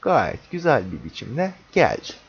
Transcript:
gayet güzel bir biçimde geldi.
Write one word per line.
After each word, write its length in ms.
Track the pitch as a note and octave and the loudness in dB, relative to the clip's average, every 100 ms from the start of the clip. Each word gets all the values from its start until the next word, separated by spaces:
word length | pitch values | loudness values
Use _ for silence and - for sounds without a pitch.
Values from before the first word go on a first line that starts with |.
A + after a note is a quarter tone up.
gayet 500 | - E3+ F#2 - - | 2 2 2 -4 -10
güzel 400 | F3 E3+ C3+ F#2 | -2 2 2 2
bir 120 | E2 | -8
biçimde 500 | D#2+ - - C3+ F#3 F#3 _ | -10 -12 -8 -4 -4 -6 _
geldi. 360 | - A#2+ - - - | 2 2 2 -8 -16